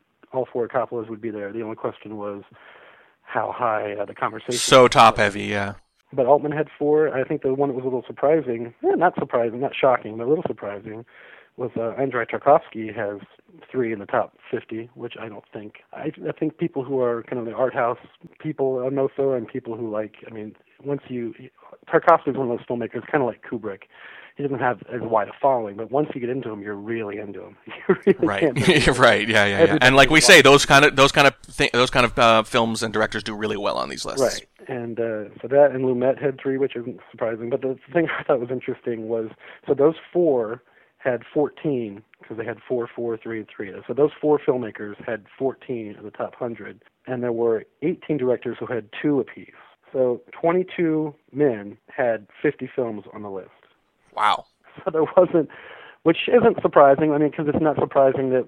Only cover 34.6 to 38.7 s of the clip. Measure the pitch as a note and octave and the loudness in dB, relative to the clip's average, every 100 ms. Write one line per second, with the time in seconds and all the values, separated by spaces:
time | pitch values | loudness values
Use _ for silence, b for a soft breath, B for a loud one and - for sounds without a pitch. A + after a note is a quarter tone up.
34.6 | - B2+ A#2 A2+ A#2 G#2+ G#2 - A#2+ C#3 | -12 -10 -8 -6 -6 -6 -10 -14 0 4
35.6 | C#3+ B2+ C3 B2 B2+ C3 D3 C3 C3+ C3+ | 4 4 -2 0 0 0 -4 -4 -4 -2
36.6 | C3+ B2 A#2+ F#2 - A2 A2+ A2+ A#2 C3 | -2 -4 -12 -14 -18 -8 -6 -6 -6 -6
37.6 | C3 B2+ - E3+ D#3 - - C3 B2 B2+ | -6 -8 -4 -2 -2 -2 -2 -2 -2 -6
38.6 | - | -8